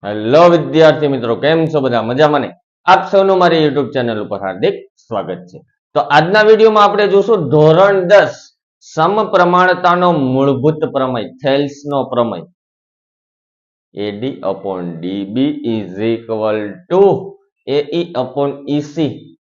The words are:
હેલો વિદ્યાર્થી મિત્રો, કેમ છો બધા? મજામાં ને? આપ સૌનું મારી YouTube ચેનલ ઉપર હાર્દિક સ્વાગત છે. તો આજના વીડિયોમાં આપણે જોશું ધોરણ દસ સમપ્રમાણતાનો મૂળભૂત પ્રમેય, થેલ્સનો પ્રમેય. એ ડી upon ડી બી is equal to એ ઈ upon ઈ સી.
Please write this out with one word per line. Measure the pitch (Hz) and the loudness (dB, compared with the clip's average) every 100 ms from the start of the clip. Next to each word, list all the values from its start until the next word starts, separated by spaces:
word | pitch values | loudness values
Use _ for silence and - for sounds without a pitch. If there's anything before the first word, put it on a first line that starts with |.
| 101 | -8
હેલો | 107 107 143 175 | -6 0 4 6
વિદ્યાર્થી | 170 139 147 160 151 147 | 4 0 4 4 4 -2
મિત્રો, | 139 117 113 | -2 -4 -2
કેમ | 139 165 160 | 0 0 0
છો | 151 | -2
બધા? | 131 120 | -2 -2
મજામાં | 110 127 151 147 | -2 2 2 2
ને? | 113 - _ _ - | -4 -10 _ _ 2
આપ | 190 - | 2 2
સૌનું | 202 196 190 | 0 2 2
મારી | 175 165 151 | 2 2 0
YouTube | 139 127 | 0 -4
ચેનલ | 135 120 110 101 | -4 -4 -4 -6
ઉપર | 101 | -8
હાર્દિક | 98 92 139 190 - _ | -8 -4 -4 -4 -12 _
સ્વાગત | _ 110 90 90 90 | _ -8 -8 -10 -14
છે. | - _ _ _ | -20 _ _ _
તો | 147 | -4
આજના | - 143 165 208 | 2 2 4 2
વીડિયોમાં | 214 220 220 214 | 4 6 6 6
આપણે | 202 202 208 | 2 2 2
જોશું | 196 190 220 143 | 2 2 0 2
ધોરણ | 151 151 160 196 196 175 | 4 4 6 4 2 4
દસ | 202 156 - - _ _ _ - | 4 4 -4 -20 _ _ _ -14
સમપ્રમાણતાનો | - 160 208 208 190 175 180 180 180 180 175 180 | -2 0 0 0 0 2 2 2 2 0 2 2
મૂળભૂત | 165 131 131 139 131 135 156 156 | 0 0 0 0 0 0 -2 -4
પ્રમેય, | 143 131 123 101 - | -4 -4 -4 -8 -6
થેલ્સનો | 143 139 143 139 147 143 | -2 -2 -2 -8 -8 -6
પ્રમેય. | 127 123 117 92 80 _ _ _ _ _ _ _ _ _ _ _ _ _ _ | -4 -2 -2 -4 -12 _ _ _ _ _ _ _ _ _ _ _ _ _ _
એ | - 104 | -10 -8
ડી | 101 123 135 95 | -6 -8 -8 -8
upon | 95 95 92 87 80 | -6 -6 -8 -8 -10
ડી | 87 98 98 | -8 -8 -6
બી | 113 139 147 120 110 | -4 -4 -4 -6 -6
is | 98 92 113 | -8 -6 -4
equal | 113 113 110 107 107 104 95 _ | -4 -6 -6 -4 -4 -6 -14 _
to | 180 196 - 92 - _ _ - | 2 2 2 -6 -18 _ _ -6
એ | 139 143 160 | -4 -4 -6
ઈ | 170 120 | -6 -6
upon | 127 143 143 135 - | -6 -4 -6 -6 -6
ઈ | 147 | -6
સી. | 147 - 151 110 - _ | -6 -6 -6 -6 -18 _